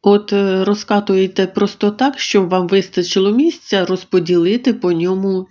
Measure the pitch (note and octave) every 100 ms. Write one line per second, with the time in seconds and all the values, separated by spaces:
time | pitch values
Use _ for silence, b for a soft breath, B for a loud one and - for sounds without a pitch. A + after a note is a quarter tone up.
0 | G3+ G3+ G#3 G3+ G3 F#3+ F#3+ G#3 - G#3
1 | G3+ F#3+ F#3 F#3 F#3 - G3+ - G#3 G#3
2 | C4+ C4+ - G3+ F3+ F#3 F3 G3 F#3+ -
3 | F3 G3 G3 A3+ D#4+ - - G3 F3+ F#3
4 | - F#3 E3+ F3 E3+ A#3+ B3 A3 F3+ E3
5 | F3+ F#3+ G3 F#3+ F#3